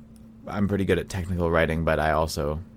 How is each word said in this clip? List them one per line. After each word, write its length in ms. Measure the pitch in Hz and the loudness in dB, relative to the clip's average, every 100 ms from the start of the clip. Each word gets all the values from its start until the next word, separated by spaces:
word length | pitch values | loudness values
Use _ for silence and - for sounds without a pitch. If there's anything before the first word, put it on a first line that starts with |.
| - - - - - | -20 -20 -20 -18 -10
I'm 200 | 101 98 | -2 0
pretty 180 | 101 92 | 0 2
good 140 | 87 | 0
at 100 | - | 0
technical 400 | 95 87 87 85 | -6 -4 0 2
writing, 340 | 82 80 80 | 4 2 2
but 160 | 78 78 | 0 2
I 120 | 78 | 2
also 480 | 78 80 - 71 78 - | 2 0 -2 -4 -4 -8